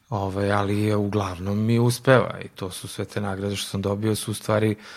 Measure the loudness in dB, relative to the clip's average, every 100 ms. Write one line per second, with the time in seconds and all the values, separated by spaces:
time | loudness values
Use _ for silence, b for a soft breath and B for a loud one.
0 | _ -4 -2 0 0 2 2 0 2 2
1 | 0 0 -2 -4 -2 0 2 4 4 4
2 | 6 6 4 -4 -12 -10 -10 -8 -10 -8
3 | -6 -4 -4 -2 -2 -4 -4 -2 -2 0
4 | 0 -2 -4 -6 0 2 2 0 B